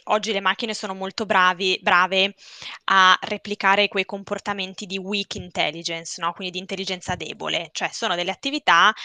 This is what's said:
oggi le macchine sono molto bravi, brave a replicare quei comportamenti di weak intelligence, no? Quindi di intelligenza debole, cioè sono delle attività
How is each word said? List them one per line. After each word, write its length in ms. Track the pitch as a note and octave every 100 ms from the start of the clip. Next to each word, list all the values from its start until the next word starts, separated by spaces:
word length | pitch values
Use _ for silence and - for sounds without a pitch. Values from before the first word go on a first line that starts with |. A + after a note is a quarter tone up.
| -
oggi 260 | G#3+ G3
le 100 | G3
macchine 320 | G3 G3 A3+
sono 200 | G#3+ G#3
molto 320 | F#3+ F#3+ - G3+
bravi, 540 | G#3 F#3 F3 F#3+ F#3
brave 540 | F#3 F3+ F3+ F#3+ G3 - - - - - -
a 320 | F#3+ F#3 F#3
replicare 680 | - G#3 - G3+ G3 G3 G3+
quei 180 | G3 F#3+
comportamenti 800 | G3 G3 G3+ - G3+ F#3+ F#3+ G3
di 120 | F#3+
weak 380 | F#3 G3+ F#3+ -
intelligence, 840 | F3+ F#3 D#3+ D#3 E3+ E3 E3 -
no? 120 | E3+
Quindi 200 | F3 F#3+
di 60 | F3
intelligenza 560 | F#3 F#3+ F#3+ F#3 - F3+
debole, 540 | - - D#3+ D#3 E3
cioè 180 | - F3+
sono 240 | - A3+ F3
delle 160 | F3
attività 600 | F#3 C#4 D4 - E3+ G3 A3